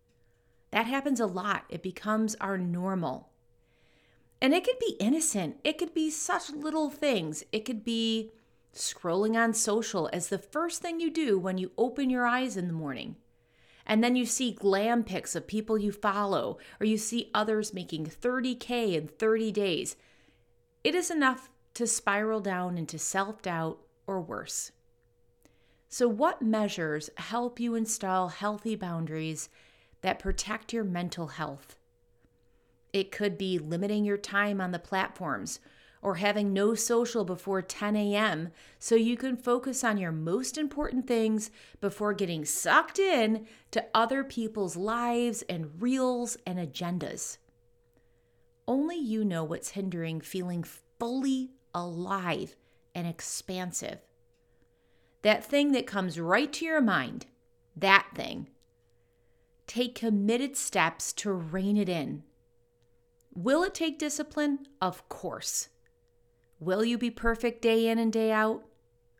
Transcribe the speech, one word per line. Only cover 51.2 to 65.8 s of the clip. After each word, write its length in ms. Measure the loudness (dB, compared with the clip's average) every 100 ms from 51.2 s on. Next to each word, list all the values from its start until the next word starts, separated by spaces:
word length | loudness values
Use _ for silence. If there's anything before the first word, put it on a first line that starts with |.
| 2 0 -2 -10 _
alive 800 | -6 -6 -4 -2 -2 0 -2 -4 -12 _ _ _
and 140 | -6 -6
expansive. 920 | -6 -8 -8 -8 -6 -6 -6 -8 -10 _ _ _ _ _ _ _ _ _ _ _ _
That 200 | 4 4
thing 280 | 4 2 4
that 160 | 4 2
comes 320 | -2 -2 -2
right 340 | 2 2 2
to 120 | -2 0
your 140 | 2
mind, 460 | 4 4 0 -6 -14 _ _ _ _ -2
that 320 | 8 8 6 -8
thing. 340 | -8 -8 -10 -16 _ _ _ _ _ _ _ _ _ _ -8
Take 300 | -2 -2 0
committed 600 | 0 2 4 2 2 -2
steps 560 | -2 2 2 2 -8
to 180 | -4 -4
rein 440 | -4 -2 -2 2 2
it 140 | 2
in. 320 | 0 -2 -8 -12 _ _ _ _ _ _ _ _ _ _ -4
Will 240 | 4 4
it 140 | 4 0
take 240 | -2 -2
discipline? 680 | -4 -4 -6 -2 0 0 -4 -4
Of 260 | -4 -4 -12
course. 600 | -10 -8 -8 -6 -6 -6 _